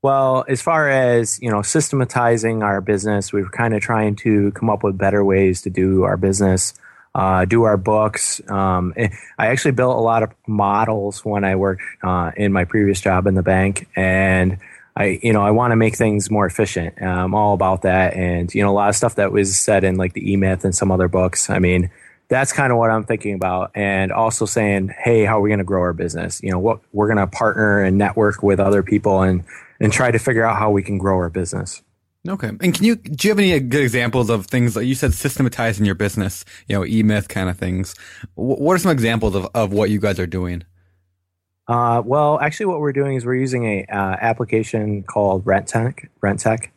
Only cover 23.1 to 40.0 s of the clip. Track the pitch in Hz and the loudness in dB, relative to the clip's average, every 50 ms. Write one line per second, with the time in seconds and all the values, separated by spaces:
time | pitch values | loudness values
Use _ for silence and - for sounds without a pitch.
23.1 | 120 107 - 104 101 95 95 92 90 92 92 - _ 107 101 101 98 95 95 95 | -4 -4 -4 -6 -6 -4 -2 -2 -2 -2 -4 -4 _ -2 -2 0 0 0 0 -2
24.1 | - - 113 113 107 - 113 104 - 117 110 104 101 98 95 95 - - - 120 | 0 0 0 0 0 -2 -4 -2 -2 0 0 2 0 0 -2 -4 -8 -6 0 2
25.1 | 117 113 107 101 110 107 101 104 107 101 95 87 98 92 90 90 87 82 90 85 | 2 4 4 2 2 2 2 2 0 0 0 0 0 0 0 0 -2 -4 -6 -6
26.1 | 80 85 85 85 - - - 95 92 90 92 113 110 107 _ _ _ 104 104 104 | -6 -6 -8 -8 -8 -8 -6 -4 -4 0 0 0 -2 -2 _ _ _ 0 0 2
27.1 | 113 104 98 90 - - 117 110 - - 110 107 101 101 98 95 92 98 101 98 | 2 2 0 -2 -2 -2 -2 0 0 2 2 2 4 4 2 2 2 2 2 0
28.1 | 92 - 110 104 104 - - 101 98 90 98 95 101 101 92 - - 104 - 104 | 2 2 2 2 2 2 2 2 2 4 2 2 2 2 2 2 0 0 2 2
29.1 | 98 95 92 92 92 90 87 - - - - - _ _ - 104 101 - 131 123 | 2 2 2 2 2 0 -2 -6 -16 -20 -20 -20 _ _ 0 0 2 2 0 2
30.1 | 113 113 - - 123 113 113 113 113 104 110 107 104 101 95 - 101 95 90 98 | 2 0 0 0 2 2 2 2 2 2 2 2 2 0 0 -2 -4 -2 0 0
31.1 | 95 92 90 85 82 92 90 85 - 95 95 92 - - _ _ _ _ _ _ | 0 0 0 -2 -4 -4 -6 -4 -6 -8 -8 -8 -12 -16 _ _ _ _ _ _
32.1 | _ _ _ 170 190 196 - 113 104 110 - 185 170 - 190 226 233 220 - - | _ _ _ -10 -8 -6 -6 -8 -8 -2 -2 0 0 2 2 2 2 0 -4 -10
33.1 | 151 135 - 202 214 196 202 190 180 147 135 123 117 147 143 127 110 127 120 120 | -8 -2 0 0 2 2 2 4 2 2 0 0 0 2 2 2 0 0 -2 0
34.1 | 113 131 120 107 117 110 92 - - 127 123 120 - 117 104 123 135 131 - 131 | 0 0 2 2 0 -2 -2 -2 0 0 0 2 0 -2 -2 -2 -2 0 0 -2
35.1 | - - - 143 123 - 139 123 - - 117 113 107 95 107 101 95 85 107 101 | -2 0 -2 -6 -2 0 -2 -2 0 -2 -2 -2 0 0 0 0 0 0 -2 -2
36.1 | - - 98 98 - - - _ - - _ - 101 101 92 - - 110 110 107 | -2 -2 -4 -4 -4 -8 -16 _ -20 -20 _ -4 -2 -2 -2 0 0 2 2 2
37.1 | 107 107 104 - - - 95 92 90 90 - 90 92 92 98 - - - - - | 2 0 -2 -4 -6 -4 -4 -4 -4 -4 -6 -4 -4 -4 -6 -6 -10 -18 -20 -20
38.1 | - - - - _ - 98 127 135 131 139 156 185 180 170 190 160 135 113 113 | -20 -20 -20 -18 _ -8 -4 -4 -2 0 2 2 2 2 2 2 2 2 2 0
39.1 | 117 110 107 107 95 98 90 - _ 117 113 98 98 104 107 98 107 104 | 0 0 0 0 -2 -2 -4 -2 _ -2 -2 0 0 0 0 2 0 0